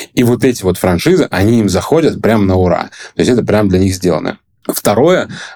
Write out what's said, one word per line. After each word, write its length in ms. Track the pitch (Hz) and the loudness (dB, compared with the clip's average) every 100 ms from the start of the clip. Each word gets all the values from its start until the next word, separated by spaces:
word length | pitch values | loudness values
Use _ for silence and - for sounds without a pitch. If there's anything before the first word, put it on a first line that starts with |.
| - | -8
И 100 | - | -2
вот 200 | 120 120 | 0 2
эти 180 | 135 117 | 0 0
вот 160 | 92 90 | -2 -2
франшизы, 500 | 92 87 147 180 135 | 0 0 2 0 0
они 300 | - 101 117 | 0 2 2
им 80 | 101 | 2
заходят 520 | 90 - 156 143 92 | 0 0 2 2 0
прям 260 | 104 110 98 | 0 0 2
на 100 | 92 | 2
ура. 340 | 90 85 82 - - | 2 0 -4 -12 -20
То 60 | - | -2
есть 100 | 82 | 0
это 120 | 123 | 0
прям 260 | 98 107 101 | 2 0 2
для 100 | 92 | 2
них 160 | 95 | 0
сделано. 440 | 92 90 80 90 - _ _ | 0 -2 -2 -4 -10 _ _
Второе, 640 | - - - 104 151 180 104 - - | -10 -4 -2 2 2 2 -2 -10 -16